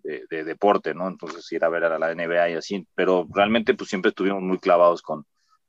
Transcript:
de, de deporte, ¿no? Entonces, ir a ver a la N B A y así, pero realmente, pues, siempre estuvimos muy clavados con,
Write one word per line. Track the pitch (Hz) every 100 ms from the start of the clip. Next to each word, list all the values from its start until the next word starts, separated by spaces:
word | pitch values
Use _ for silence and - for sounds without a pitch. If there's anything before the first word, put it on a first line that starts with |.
de, | 76 71 -
de | 80 80
deporte, | 78 104 98 -
¿no? | 76 92
Entonces, | 82 82 - -
ir | 82 82
a |
ver | 85
a | 82 78
la | 82
N | 82 82
B | 85
A | 85
y |
así, | 82 - 98 - -
pero | 92 92 -
realmente, | 95 104 117 110
pues, | 110 101
siempre | 98 104
estuvimos | - 95 98
muy | 92 92
clavados | 95 87 87 85
con, | - 76 - _ _ _